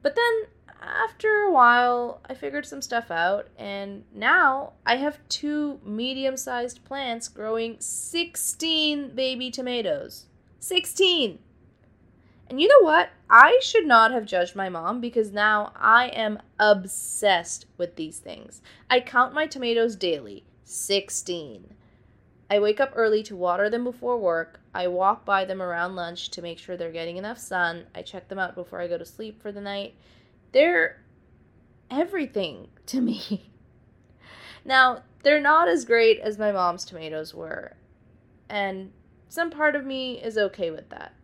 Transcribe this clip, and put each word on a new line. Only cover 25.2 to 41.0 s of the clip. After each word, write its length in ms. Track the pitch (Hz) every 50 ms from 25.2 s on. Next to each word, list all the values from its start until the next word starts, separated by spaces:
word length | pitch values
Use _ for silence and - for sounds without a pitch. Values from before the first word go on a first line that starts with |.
| _
by 220 | - 202 190 190
them 160 | 190 190 190
around 340 | 185 180 170 170 175 180 190
lunch 340 | 180 175 170 175 175 - -
to 100 | - -
make 160 | 170 170 165 165
sure 180 | - - 185
they're 160 | 175 170 165
getting 240 | 160 165 165 170 170
enough 220 | 185 196 214 240 -
sun. 480 | - - 190 180 175 170 170 170 175 _ _
I 80 | 180
check 260 | 180 - - 185 180 _
them 100 | 190 190
out 160 | 190 175 -
before 260 | 185 175 - - 175
I 80 | 175 175
go 100 | 175 170
to 80 | 170
sleep 340 | - - - 220 220 214 _
for 100 | _ 208
the 100 | 202 202
night. 340 | 202 202 202 202 202 - - _ _ _ _ _ _ _ _ _ _ _
They're 500 | - 254 302 339 349 339 320 - - - _ _ _ _ _ _ _ _ _ _ _ _ _ _ _ _ _ _
everything 760 | 247 277 339 349 392 359 294 - - 208 190 160 135 90 - - _ _ _
to 140 | - - 269
me. 480 | 247 226 - - - - 214 185 - _ _
<laughs> 40 | _ _ _ _ _ _ _ _ _ _ _ _ _ _ - - - - - - - _
Now, 380 | - 262 262 254 254 240 - - _ _ _ -
they're 160 | 285 294 302
not 260 | 285 285 311 320 339
as 180 | 349 339 311 240
great 360 | 233 240 233 226 226 220 -
as 180 | - 220 208 202
my 140 | 214 208
mom's 320 | 202 190 180 175 170 185 -
tomatoes 500 | - 185 165 160 156 156 156 160 160 165
were, 380 | 170 165 160 - - - - - _ _ _ _ _ _ _ _ _ _ _ _ _ _ _
and 440 | 214 208 202 196 190 190 190 190 _ _ _ _ _ _ _ _
some 220 | - 330 339 339
part 240 | 302 294 302 302 294
of 100 | 294 262
me 380 | 269 269 262 262 254 247 -
is 160 | - 226 214 214
okay 320 | 208 196 196 - 185 165
with 180 | 156 - - _
that. 240 | - -